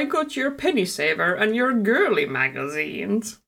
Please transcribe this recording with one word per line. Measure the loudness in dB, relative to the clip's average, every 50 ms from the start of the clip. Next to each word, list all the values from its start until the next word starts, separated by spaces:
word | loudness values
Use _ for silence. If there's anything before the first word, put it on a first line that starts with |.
I | 0
got | 0 0 -2 -2 -2 -4
your | -2 -2 -2 -2 0 0
penny | 0 2 2 0
saver | 0 -2 -2 0 0 2 2 2 0 2 2 0
and | 0 2
your | 2 2 2 2
girly | 2 4 4 4 4 4 2 2 0 0
magazines." | 0 0 -2 -2 -2 -2 -4 -6 -6 -4 -4 -4 -4 -4 -6 -2 0 0 -2 -2 -4 -12 -16 _